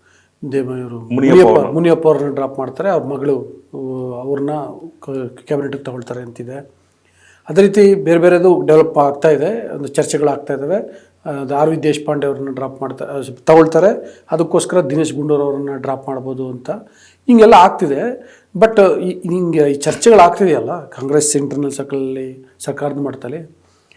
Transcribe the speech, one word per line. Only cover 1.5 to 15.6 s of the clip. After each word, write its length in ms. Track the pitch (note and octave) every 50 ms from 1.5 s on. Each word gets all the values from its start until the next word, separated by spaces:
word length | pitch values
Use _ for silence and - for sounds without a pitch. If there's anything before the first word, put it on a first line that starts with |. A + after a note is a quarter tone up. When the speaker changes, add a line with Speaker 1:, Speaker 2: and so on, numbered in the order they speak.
| A2 D3 - - -
Speaker 1:
ಮುನಿಯಪ್ಪ 340 | D#3+ E3+ E3+ D#3+ D#3+ -
ಅವ್ರನ್ನ 260 | D#3 D3 C#3 C#3+ C#3 C3+
ಡ್ರಾಪ್ 260 | C#3 C3+ C3 C3+ C#3
ಮಾಡ್ತಾರೆ, 300 | C3 B2+ - - E3 G3
ಅವ್ರ 140 | F3+ D3+ B2
ಮಗಳು, 300 | C3 C#3+ C3 C#3 C#3+ C3+ B2 A#2+ A#2+ - - _ _ -
ಉ-, 400 | C#3 C3+ C3 C3 C3 B2+ B2+ B2
ಅವ್ರನ್ನ 360 | A#2+ B2+ C3+ C#3 C3+ C#3 D3 D3+ D3+ C3+ A#2+ - - D#3+ E3 - _
ಕ-, 380 | - D3 C3+ C3 B2+ A#2 - - _
ಕ್ಯಾಬಿನೆಟ್‌ಗೆ 360 | - D3+ C#3+ C3+ C3 C#3 C#3 -
ತಗೊಳ್ತಾರೆ 380 | C#3 B2 B2+ A#2 - B2 B2
ಅಂತಿದೆ. 500 | B2 A#2+ A#2 - A#2+ A#2+ C3 C#3+ C#3 - _ _ _ _ _ _ _ _ _ _ _ _ _ _ _ -
ಅದೇ 120 | D#3 F#3+
ರೀತಿ 340 | G3+ F#3+ G3+ G#3+ G3+ G3 G3
ಬೇರೆ 240 | D#3+ D3+ D#3+ E3+ D#3+
ಬೇರೆದು 420 | E3+ F3+ F3+ E3+ F3+ F#3 F3 D3 C#3+
ಡೆವಲಪ್ 320 | D3 D#3 D#3 D3+ - -
ಆಗ್ತಾ 320 | D3+ C#3+ C#3+ C#3+ - - D#3+
ಇದೆ, 440 | D3+ C3 D3 F#3+ A3+ A#3 A3 - -
ಒಂದು 140 | C#3+ C#3+
ಚರ್ಚೆಗಳು 420 | C3 - D#3 C#3 - - C#3+ D3 C#3+
ಆಗ್ತಾ 240 | C#3 C#3 - - C#3
ಇದ್ದಾವೆ. 580 | C3 C#3 D3+ F#3+ A3+ A3 - - - _ _ _ _ -
ಅದು 300 | D#3+ C#3+ C#3 C3+ B2+ C#3+
ಆರ್ 140 | C#3+ D#3 D#3
ವಿ 140 | D#3+ D3 C#3+
ದೇಶಪಾಂಡೆ 440 | D3+ D3 D3+ D3 D3+ D3 C#3+ C#3+
ಅವ್ರನ್ನ 220 | C#3 C3+ B2+ C#3 C#3
ಡ್ರಾಪ್ 300 | B2+ C3 C3+ C3 - -
ಮಾಡ್ತಾ, 240 | C#3 C3 C3+ - -
ಅ, 160 | - C#3+ C#3 B2 B2+ B2 - -
ತಗೊಳ್ತಾರೆ, 800 | - D#3+ E3 D#3+ D#3 D#3+ D#3+ F3 G#3+ A#3+ - - - - _ _ -
ಅದಕ್ಕೋಸ್ಕರ 500 | D#3+ D#3+ E3 D#3 - E3+ E3 - - F3+
ದಿನೇಶ್ 320 | D#3+ B2 C#3+ D#3 D#3+ C#3+ C3
ಗುಂಡೂರಾವ್ 360 | D3 C#3+ D3+ D3 C#3+ C#3+ C#3+
ಅವ್ರನ್ನ 260 | C#3 C#3